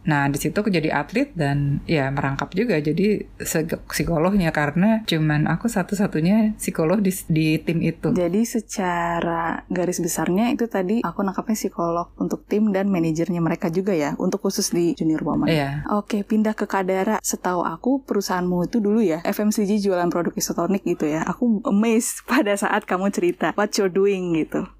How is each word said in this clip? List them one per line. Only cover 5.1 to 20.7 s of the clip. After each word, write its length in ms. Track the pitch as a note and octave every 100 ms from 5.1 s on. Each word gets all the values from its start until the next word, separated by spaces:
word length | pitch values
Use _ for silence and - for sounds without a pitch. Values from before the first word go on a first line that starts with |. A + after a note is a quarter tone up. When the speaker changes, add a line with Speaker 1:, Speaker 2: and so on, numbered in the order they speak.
| E3 D#3 D3+
Speaker 1:
aku 240 | D3+ E3 A#3
satu-satunya 880 | G#3 E3+ F#3 G3+ D#3 E3 G#3+ A3 G#3+
psikolog 480 | - F#3 D#3 G3+
di, 80 | G#3 F#3+ -
di 320 | D#3 D#3 D#3
tim 240 | - E3
itu. 240 | E3 D#3+ E3
Speaker 2:
Jadi 320 | F3+ F3 F#3+ A#3
secara 1120 | A#3 - - F3+ F3 E3+ E3+ E3+ E3 E3 - -
garis 320 | F3+ F3 F3+
besarnya 480 | E3 - D#3+ F3+ A#3+
itu 160 | - A3+
tadi 380 | G3 F#3 A3+
aku 160 | F3+ E3
nangkapnya 320 | G3 F#3+ -
psikolog 640 | A3 G3 - E3+ E3+ E3+ -
untuk 320 | F3+ F#3 -
tim 240 | G#3 G#3+
dan 160 | F#3+ G3+
manajernya 560 | F#3+ E3 D#3 E3 F3
mereka 240 | D#3+ E3 F3+
juga 240 | E3 F#3+
ya, 240 | F3 D3 -
untuk 240 | F#3 G3
khusus 320 | G3 - -
di 240 | E3+ E3+ -
Junior 240 | E3 D#3
Woman. 320 | D#3+ D3+ D#3
Speaker 1:
Iya. 320 | D#3+ C#3 C#3+ -
Speaker 2:
Oke, 320 | G#3 - G#3
pindah 320 | G3+ A3 A3 G#3+
ke 80 |
Kadara. 560 | G3+ G3 F#3 F#3+ G#3+ G#3+
Setahu 400 | - - F3+ F3+
aku 400 | - E3 B3 C#4
perusahaanmu 720 | - G3 F#3+ F3+ F3+ F3+ E3
itu 80 | A#3+
dulu 240 | G3+ G#3+
ya, 160 | G3+ D#3+
F 240 | - G3+
M 80 | G#3+
C 160 | G#3+ G3
G 80 | G#3+
jualan 300 | G3+ F3+ F3
produk 240 | F3 E3
isotonik 480 | - - - E3+